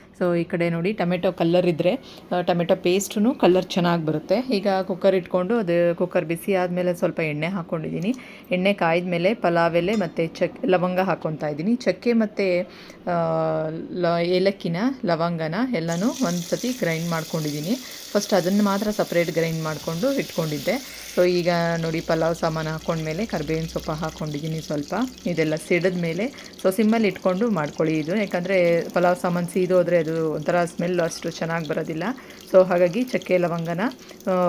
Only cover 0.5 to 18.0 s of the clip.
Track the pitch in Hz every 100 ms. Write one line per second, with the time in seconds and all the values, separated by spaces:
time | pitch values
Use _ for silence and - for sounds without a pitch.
0.5 | 165 170 170 175 220 175 180 190 180 170
1.5 | 175 175 160 175 247 - - - 180 175
2.5 | 175 170 190 180 185 196 214 214 294 185
3.5 | 180 175 - 175 170 156 156 - 202 262
4.5 | 208 196 190 185 175 196 185 175 185 180
5.5 | 233 180 170 175 170 175 185 160 170 -
6.5 | 190 180 175 180 175 170 160 160 147 160
7.5 | 190 165 170 156 165 185 - - - -
8.5 | 185 185 202 170 170 180 170 180 226 175
9.5 | 170 170 170 170 220 165 - 165 - 175
10.5 | - - 185 180 180 190 160 165 156 156
11.5 | 147 185 240 - - 240 233 214 220 196
12.5 | 175 185 - - - - 170 165 160 160
13.5 | 160 156 160 - 185 170 170 175 180 190
14.5 | 196 180 170 247 277 185 165 170 170 156
15.5 | 180 254 196 165 170 220 320 202 175 170
16.5 | 165 240 254 170 160 170 165 156 165 151
17.5 | 147 156 262 - -